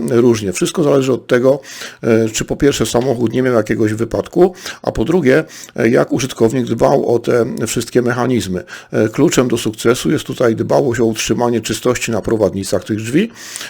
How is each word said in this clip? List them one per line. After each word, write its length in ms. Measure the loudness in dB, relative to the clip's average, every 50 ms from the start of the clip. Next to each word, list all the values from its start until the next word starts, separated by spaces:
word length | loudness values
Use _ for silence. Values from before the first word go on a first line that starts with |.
| -2 0
różnie. 440 | 2 4 4 4 4 2 0 -4 -4
Wszystko 300 | -2 -4 -4 -2 0 0
zależy 300 | 2 2 2 2 0 0
od 140 | -2 -2 0
tego, 320 | 0 2 4 2 2 0 -2 -10 -16 -16 -16 -16 -14 -6 0
e, 260 | 2 2 2 2 0
czy 160 | -2 -4 -6
po 100 | -6 -2
pierwsze 300 | 0 2 2 2 2 0
samochód 480 | 0 0 0 0 0 0 0 0 0 0
nie 80 | 0
miał 120 | 0 2 2
jakiegoś 400 | 2 2 0 0 0 0 0 0
wypadku, 600 | -2 -4 -2 -2 -4 -4 -2 2 2 2 2 2 -2 -14 -14 -14 -8
a 100 | -6 -4
po 140 | -2 -2 0
drugie, 380 | 0 0 2 4 4 4 2 2 -2 -8 -20 -20 -10 -4
e, 140 | 0 2 2
jak 220 | 4 2 2 0
użytkownik 540 | -2 -4 -4 -4 -2 2 2 2 2 0 -2
dbał 500 | -2 -2 0 2 2 2 2 2 2 0
o 40 | 0
te 260 | 0 0 0 0 0 0 -2 -4 -4 -4
wszystkie 340 | -4 -4 -4 -2 0 0
mechanizmy. 600 | 2 2 0 -2 0 0 0 0 -2 -2 -4 -6 -8 -10 -14 -18 -12 -6
E, 180 | -2 0 0 0
kluczem 380 | 2 2 0 2 2 2 0 2
do 100 | 0 -2
sukcesu 540 | -2 -4 -6 0 2 2 2 2 2 -2
jest 140 | -2 -2 -2
tutaj 300 | -6 -4 0 0 0 0
dbałość 440 | 0 0 0 0 2 2 0 0 0
o 60 | 0
utrzymanie 560 | 0 0 0 -2 -2 -2 0 0 0 0 0
czystości 500 | -2 -4 -6 -2 -2 -2 -2 -2 -2 -4
na 100 | -4 -4
prowadnicach 640 | -2 -2 0 2 2 0 0 -2 -4 -4 -4 -4 -4
tych 140 | -4 -6 -6
drzwi, 340 | -4 -2 0 0 0 -2 -6 -12 -18 -14 -14 -14 -14 -12